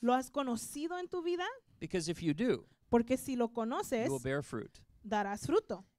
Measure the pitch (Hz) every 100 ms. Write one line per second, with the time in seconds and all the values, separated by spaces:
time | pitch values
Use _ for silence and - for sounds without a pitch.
0 | 233 254 254 - 254 233 - 285 320 359
1 | 359 359 339 349 381 508 _ - 160 185
2 | 160 165 160 147 247 139 - _ _ 233
3 | 233 254 - 247 233 233 226 311 415 233
4 | 233 135 131 139 - 113 101 - - -
5 | 208 208 196 208 - 370 - 185 196